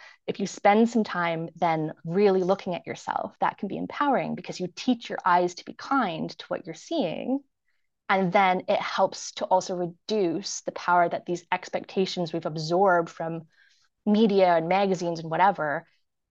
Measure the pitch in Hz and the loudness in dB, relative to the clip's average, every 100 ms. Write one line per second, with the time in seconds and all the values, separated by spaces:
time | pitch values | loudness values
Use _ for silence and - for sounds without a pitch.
0 | - - - - 196 - 208 208 233 233 | -20 -12 -8 -6 -6 0 4 6 6 2
1 | 214 180 170 165 165 - 170 160 156 - | -2 -2 -2 -4 -6 -2 0 0 -2 -6
2 | 165 175 208 190 180 190 - 170 - - | -4 2 4 4 2 0 -2 -8 -8 -10
3 | - - - - 180 - 202 165 180 - | -6 -4 -6 -4 -4 -2 -8 -8 -8 -4
4 | 294 233 156 156 - 165 180 - - 247 | 0 0 -2 -6 -10 -8 -10 -4 -2 -2
5 | - - 185 180 180 - - - - 277 | -4 -4 2 2 2 -2 -14 -12 -2 0
6 | 208 160 165 - - - 175 165 - 330 | 0 -2 -6 -10 -8 -8 -8 -14 -6 -2
7 | 185 - - 277 - _ _ _ _ _ | -2 -4 -4 -4 -6 _ _ _ _ _
8 | - 196 185 202 190 185 - 202 - - | 0 2 4 4 4 2 0 -2 -2 0
9 | 190 - - - - 185 180 180 175 170 | 0 0 -12 -8 0 0 0 -4 -6 -6
10 | - 214 180 170 202 - - - - 175 | -4 0 0 -2 -6 -10 -10 -6 2 4
11 | 175 - - 170 - 180 - 180 - - | 2 0 -6 -8 -4 -6 -4 -8 -6 -2
12 | 185 - 170 170 170 160 156 175 196 175 | -2 -2 -6 -6 -6 -6 -2 2 4 4
13 | 170 - 165 165 165 _ _ _ _ _ | 0 -6 -10 -10 -12 _ _ _ _ _
14 | - 208 226 196 185 170 165 185 202 180 | 0 4 4 6 4 4 2 0 2 0
15 | 175 165 160 160 190 180 151 147 - _ | -2 -6 -4 2 4 2 -2 -4 -8 _
16 | _ _ _ | _ _ _